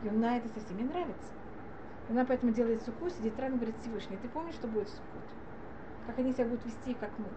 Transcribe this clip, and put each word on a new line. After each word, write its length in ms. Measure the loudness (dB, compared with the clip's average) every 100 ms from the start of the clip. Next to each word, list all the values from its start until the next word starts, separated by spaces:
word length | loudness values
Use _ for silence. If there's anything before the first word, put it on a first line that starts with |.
и 60 | 4
на 260 | 4 6 4
это 120 | 0
совсем 280 | -6 -6 -2
не 80 |
нравится. 480 | 0 0 -2 -4 -8 -10 -10 -10 -10 -10 -10 -10 0
Она 160 | 4
поэтому 280 | 6 6 6
делает 280 | 6 6 4
суку, 280 | 0 -2 -2
сидит 260 | 0 0 0
рядом 180 | 2 2
и 0 |
говорит: 180 | 2 -2
"Всевышний, 340 | -4 -4 -4 -6
ты 60 | -4
помнишь, 260 | -4 -4
что 140 | -4 0
будет 180 | 0 0
в 40 |
Суккот? 320 | -4 -8 -10 -10 -10 -10 -10 -10 -10 -10 -8 -6
Как 120 | 2
они 140 | 2
себя 120 | 4
будут 200 | 4 2
вести, 300 | -2 -6 -4
как 160 | -2 -4 -4
мы?" 80 | -6